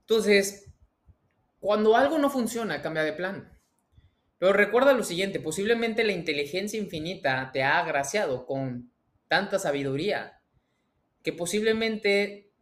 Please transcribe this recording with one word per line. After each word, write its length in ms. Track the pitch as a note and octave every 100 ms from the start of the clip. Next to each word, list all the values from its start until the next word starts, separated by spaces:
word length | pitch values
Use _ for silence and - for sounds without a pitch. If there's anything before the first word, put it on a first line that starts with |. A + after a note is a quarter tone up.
Entonces, 720 | _ A3 G3+ G3+ G3 - - - _ _ _ _ _ _ _ _
cuando 360 | F#3+ G#3+ G#3+ A3+
algo 220 | C#4 D#4
no 120 | C#4+
funciona, 520 | C4+ A3 A#3 A3 D3
cambia 200 | D#3+ D#3
de 100 | D#3
plan. 400 | D3+ F3+ F#3 - _ _ _ _ _ _ _ _ _
Pero 140 | F3+
recuerda 400 | G3 G3+ A3 C4+
lo 100 | B3+
siguiente, 380 | G3+ E3+ G3 E3
posiblemente 640 | C3+ D#3+ G3+ A#3 A#3 A3
la 80 | A3+
inteligencia 680 | F#3 D#3+ C#3+ C#3+ F3+ G#3 G#3+
infinita 720 | F#3+ E3 D#3 F#3+ C#3 C3 C3
te 100 | C#3
ha 160 | C3 D#3+
agraciado 640 | E3+ C#3+ C#3 G#3 F#3+ B2
con 480 | - C3+ C3 A#2+ - _ _ _ _
tanta 300 | D#3+ G3 G3
sabiduría 840 | E3 C#3+ C#3 C3+ F#3 D3+ G#2+ _ _ _ _ _ _ _ _ _
que 100 | -
posiblemente 1200 | D#3+ E3+ G#3 A3 A3 A3+ A3 G#3 G3+ G3+ - _ _